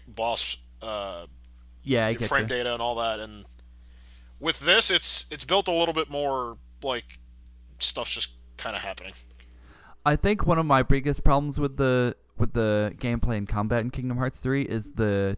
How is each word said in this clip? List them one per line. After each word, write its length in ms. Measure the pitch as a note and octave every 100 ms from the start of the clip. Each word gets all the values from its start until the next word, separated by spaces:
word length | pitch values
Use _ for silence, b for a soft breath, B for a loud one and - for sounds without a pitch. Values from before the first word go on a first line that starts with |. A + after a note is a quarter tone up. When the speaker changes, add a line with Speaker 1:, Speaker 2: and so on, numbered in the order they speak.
| -
Speaker 1:
boss, 500 | A2 A2+ A2+ - - - -
uh, 420 | A2+ G#2+ G2 F2 E2+ - - - - -
Speaker 2:
Yeah, 220 | - B2 A2
I 100 | A#2
Speaker 1:
frame 300 | A2+ C#3 A2
Speaker 2:
getcha. 40 |
Speaker 1:
data 240 | B2 A#2+
and 80 | A#2+
all 120 | A#2+ A#2
that. 240 | A2+ G#2+
And 260 | A2 G#2 G2+ - - - b b b b b b
with 200 | D#3 D#3
this, 320 | C#3+ G3+ A3
it's, 340 | F3 - - -
it's 140 | D3+ C3
built 220 | F#3+ F#3+
a 40 |
little 240 | E3+ E3 D#3+
bit 160 | D3+
more 460 | C#3+ C#3+ C3+ A#2+ A2+ - -
like 340 | C#3 A#2+ - - - - - - - -
stuff's 340 | - - A#2
just 180 | - - - - -
kinda 200 | A#2+ G2+
happening. 360 | G2 F#2+ F#2 F#2+ - - b b b b b b D3
Speaker 2:
I 100 | D3
think 300 | G3 G#3 D3+
one 140 | E3
of 60 | D#3+
my 160 | C3+
biggest 400 | C3 C#3 C3+ C#3
problems 360 | - C#3+ D3 C#3
with 180 | C#3+ C3+
the, 380 | C3+ B2+ B2 - _ -
with 160 | G#2+
the 400 | A#2 A2 G#2 G#2 -
gameplay 400 | A#2+ A#2 A#2+ A2
and 100 | G2+
combat 340 | G#2+ G#2+ A#2+
in 80 | A#2
Kingdom 280 | C3+ B2+ B2
Hearts 220 | B2+ -
three 220 | B2+ C3+
is 280 | C#3 A2+ G#2+
the 440 | - G#2+ G2+ G2